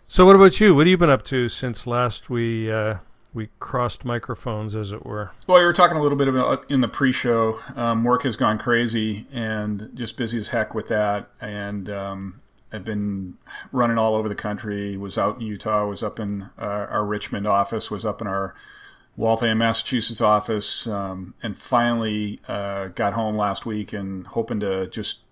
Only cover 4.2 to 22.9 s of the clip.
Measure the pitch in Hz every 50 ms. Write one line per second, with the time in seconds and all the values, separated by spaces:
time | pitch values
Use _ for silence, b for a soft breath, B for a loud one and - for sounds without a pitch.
4.2 | - - 123 - - 127 110 107 107 110 101 110 107 98 101 - - - 110 104
5.2 | 104 95 - - - - 180 180 175 175 165 170 180 165 170 156 147 147 143 139
6.2 | 139 135 131 131 127 - 135 131 - - 147 135 123 107 - - 143 131 123 -
7.2 | - 127 117 113 113 110 107 - B B B 120 120 117 117 113 113 120 123 120
8.2 | - 131 110 - - - 110 107 - 123 120 117 120 117 110 117 110 110 104 101
9.2 | 107 - - 123 113 110 110 107 104 107 107 101 104 110 - - 120 110 - -
10.2 | 123 110 117 117 104 - - 120 107 - - 113 104 - 113 107 107 104 101 104
11.2 | 101 - _ _ - 110 104 104 101 101 104 101 95 92 101 98 98 98 98 95
12.2 | 98 98 95 107 - _ _ _ - - - 107 95 110 107 104 104 104 98 98
13.2 | 95 90 87 _ _ B B B B B - 131 123 117 117 113 110 113 110 107
14.2 | 110 107 101 - - 107 104 101 - 107 104 101 101 101 98 98 98 98 95 -
15.2 | 101 101 110 123 117 110 104 98 - 113 107 104 104 104 101 95 113 104 - -
16.2 | 110 101 101 101 98 95 - - - 104 101 104 101 - - 107 107 104 104 104
17.2 | - - - 104 101 107 101 98 101 - - 110 - - 107 98 - 107 101 -
18.2 | 110 104 98 98 98 95 - b b b b b b b b b b b b -
19.2 | 110 113 113 110 123 113 110 110 113 113 113 - - - 131 123 107 - 117 -
20.2 | 120 107 107 104 104 - 113 107 98 - - - - 120 107 101 98 95 95 92
21.2 | 95 95 - - - 113 98 - - - - 120 120 120 120 117 113 110 107 107
22.2 | 104 104 104 - _ - 107 104 101 98 98 98 98 95